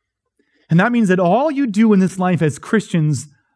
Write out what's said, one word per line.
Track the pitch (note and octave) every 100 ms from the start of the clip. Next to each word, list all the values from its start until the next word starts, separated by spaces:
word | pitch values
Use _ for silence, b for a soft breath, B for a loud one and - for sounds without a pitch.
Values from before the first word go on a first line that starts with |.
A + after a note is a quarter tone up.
| _ _ _ _ _ _ _
And | E3
that | A3
means | A#3+ G3+
that | F#3
all | F3 G#3+ D#4
you | C#4 C#4
do | G3 A3+
in | G3+
this | F#3 F#3
life | F3+ F3
as | D#3 -
Christians | - A3 - F3 D3+ C3+ - _ _